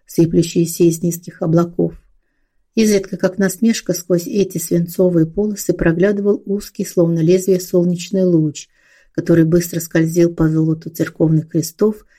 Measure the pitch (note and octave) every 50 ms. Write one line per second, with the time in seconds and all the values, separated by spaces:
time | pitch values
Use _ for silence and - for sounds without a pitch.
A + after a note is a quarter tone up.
0 | _ - - - E3 E3 F3 F3 E3 - - F3+ E3 E3 - - F3 E3+ D#3+ E3
1 | - E3+ E3+ - - F3 - - F3+ D#3+ D#3+ E3+ E3+ E3+ - - E3+ E3+ - -
2 | _ _ _ _ _ _ _ _ _ _ _ _ _ _ _ A3+ A3 G#3+ G#3 F#3+
3 | F#3+ - F#3+ F3 - F#3 F#3 - G3 F3+ F#3 - A3+ A3+ A3 - - - F3 -
4 | - - F3+ E3+ F3 - A3+ G3+ F#3 F#3 - E3 - - F3 F3 E3+ E3 - -
5 | F#3 F3+ F3 E3 D#3+ E3 E3 G3+ G#3 G#3+ G3+ - - - E3 - - E3+ E3 E3+
6 | F#3+ G#3 G3+ G3+ G3+ G3+ G#3 - - G3+ G3 G#3 - - - - F#3+ - - F#3
7 | E3+ E3 E3+ E3 D#3+ E3+ F#3 F#3 F#3 G3 F#3+ F3+ - - - F3+ F3 F3+ F3 F3
8 | F3 - G3 F#3+ F#3 F3+ E3+ D#3+ D#3 D3+ C#3+ - - - _ _ _ _ _ _
9 | _ _ _ - - - E3+ E3 D#3+ D#3+ F3 F3 F3 - - E3 - - - E3
10 | D#3+ D#3+ E3 F3+ E3+ E3+ E3+ - D#3+ D#3 D#3+ D#3+ D#3+ D#3+ D#3+ D#3+ - E3 - -
11 | D#3+ D#3 - - E3 D#3+ D#3+ D#3 D#3 - - D#3+ - - - - G#3 A3 G#3+ -
12 | - _ _